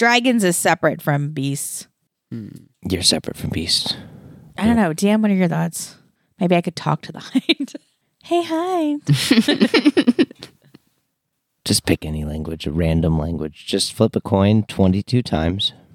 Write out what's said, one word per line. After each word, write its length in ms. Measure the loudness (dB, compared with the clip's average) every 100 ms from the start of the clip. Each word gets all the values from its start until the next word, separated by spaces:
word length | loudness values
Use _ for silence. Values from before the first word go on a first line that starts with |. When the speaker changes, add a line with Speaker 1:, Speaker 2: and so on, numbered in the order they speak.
| 2
Speaker 1:
dragons 380 | 2 2 2
is 120 | 2 2
separate 460 | 0 2 0 -2
from 280 | -2 -2 -2
beasts. 560 | -4 -4 -4 -8 -12 -16 _ _ _ -14
Speaker 2:
Hmm. 160 | -12 -12 -16 -20 _ -4
Speaker 3:
You're 120 | 0
separate 340 | 2 0 -2 -8
from 120 | -6
beasts. 440 | -4 -2 -2 -4 -10 -12 -20 -20 -20 -16 -2
Speaker 1:
I 80 | 2
don't 120 | 2
Speaker 3:
Yeah. 60 | 2
Speaker 1:
know. 60 |
Dan, 280 | 2 2 2
what 100 | 2
are 40 | 2
your 120 | 2
thoughts? 480 | 0 -4 -6 -14 -18 _ _ _ -4
Maybe 160 | 2 2
I 60 |
could 140 | 0 -4
talk 260 | -4 -4
to 80 | -6
the 80 | -16
<laughs> 140 | -4
hind. 400 | -4 0 -2 -4 -12 _ _ _ _
Hey, 200 | -2 -2
hind. 580 | -2 -4 -2 -2 -2 -2 0
<laughs> 1200 | 0 2 2 2 2 2 4 2 2 2 2 0 -2 -20 _ _ _ _ _ _ _ _ _ _ _ -4
Speaker 3:
Just 200 | -2 0
pick 200 | -2 -2
any 180 | -6
language, 440 | -6 -6 -8 -8 -6
a 40 |
random 460 | 0 2 2 2 0
language. 480 | -2 -6 -8 -12 -6
Just 260 | -4 -2
flip 220 | 0 0 0
a 60 |
coin 420 | 0 2 4 4
twenty-two 600 | 0 2 2 2 0 -2
times, 500 | 0 -2 0 -2 -4 -6 _